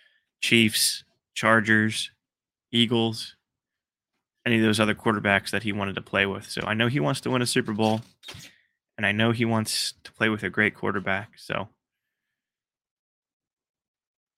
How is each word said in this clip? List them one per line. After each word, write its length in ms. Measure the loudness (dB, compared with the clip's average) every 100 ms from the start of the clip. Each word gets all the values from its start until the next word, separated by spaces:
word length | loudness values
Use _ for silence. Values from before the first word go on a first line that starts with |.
| _ _ _ _
Chiefs, 600 | 2 4 4 2 -2 -4 -12 _ _
Chargers, 760 | -4 2 2 4 2 2 -2 -8 -14 _ _ _ _ _
Eagles, 640 | -2 0 2 0 -4 -12 -18 _ _ _ _ _ _ _ _ _ _ 2
any 100 | 4
of 60 |
those 180 | 4 2
other 140 | 0
quarterbacks 560 | 0 0 2 4 2 2
that 140 | -4
he 80 | -4
wanted 240 | -4 -4 -6
to 40 |
play 260 | -4 0 0
with? 220 | -2 -8
So 140 | -6
I 100 | -4
know 120 | 0 0
he 140 | 0
wants 200 | -2 -2
to 80 | -2
win 120 | -2
a 40 | 0
Super 260 | 0 -2
Bowl, 300 | 0 0 0 -4 _ -20 -20 -20 _ _ _ _ -4
and 80 |
I 80 | -2
know 200 | 2 2
he 120 | 2
wants 500 | 0 0 -2 -4 -6 -8
to 80 | -18
play 160 | -2 -2
with 140 | 0
a 80 | -4
great 240 | 0 0
quarterback. 580 | 0 -4 -4 -4 -6 -6 -16
So 320 | -10 -8 -8 _ _ _ _ _ _ _ _ _ _ _ _ _ _ _ _ _ _ _ _ _ _ _ _ _ _